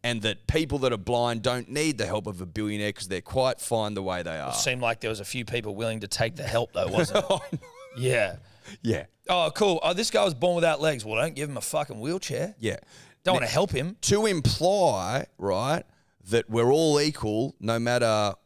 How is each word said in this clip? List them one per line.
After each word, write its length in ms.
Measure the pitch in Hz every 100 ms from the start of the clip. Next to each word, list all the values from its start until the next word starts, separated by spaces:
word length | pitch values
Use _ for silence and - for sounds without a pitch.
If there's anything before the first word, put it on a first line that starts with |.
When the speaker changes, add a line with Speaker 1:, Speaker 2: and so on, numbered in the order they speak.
Speaker 1:
And 200 | 120 117
that 240 | 107 101 -
people 320 | 160 160 143
that 120 | 127
are 60 | 113
blind 460 | 95 120 120 117
don't 260 | 123 123 113
need 300 | 139 156 123
the 80 | 107
help 180 | 107 95
of 160 | 90
a 40 | 90
billionaire 440 | 92 107 104 104
'cause 160 | - 90
they're 140 | 92
quite 400 | - 131 127 -
fine 320 | - 117 104
the 80 | 101
way 220 | 95 90
they 160 | 82 80
are. 100 | 67
Speaker 2:
It 60 | 57
seemed 260 | 139 127
like 180 | 120 117
there 100 | 113
was 80 | 107
a 60 | 101
few 200 | 127 113
people 300 | 123 107 101
willing 240 | 113 110
to 80 | 101
take 280 | - 113 -
the 60 |
help, 300 | - 117 117
though, 140 | 87 90
wasn't 360 | 104 160 - -
Speaker 1:
<laughs> 260 | - -
Speaker 2:
it? 80 | - - - - 117
Yeah. 400 | 127 120 98 - - - - 202
Speaker 1:
Yeah. 240 | 120 82 - _ -
Speaker 2:
"Oh, 220 | 180 165
cool. 260 | - 202 165
Oh, 100 | 160
this 160 | 180 226
guy 140 | 214
was 100 | 202
born 220 | 127 180 170
without 260 | 165 151
legs." 240 | 156 139 107
Well, 160 | 110
don't 140 | 156 139
give 140 | 147
him 80 | 127
a 40 |
fucking 380 | - 151 147 107
wheelchair. 560 | 131 185 - 131 175 214
Speaker 1:
Yeah. 200 | 110 - - - - _
Speaker 2:
Don't 100 | - 180
Speaker 1:
Now, 60 |
Speaker 2:
wanna 60 | 113
help 240 | 127 196
him. 240 | 143 160 214
Speaker 1:
to 240 | - 202 220
imply, 1040 | 175 - - 170 202 170 98 92 131 - -
right, 460 | 98 92 127 165 - _ _ _ 92
that 200 | 113 -
we're 220 | 113 120
all 260 | 147 160 147
equal 560 | 156 147 107 110 135 -
no 180 | 107 117
matter 560 | 117 123 117 107 104 92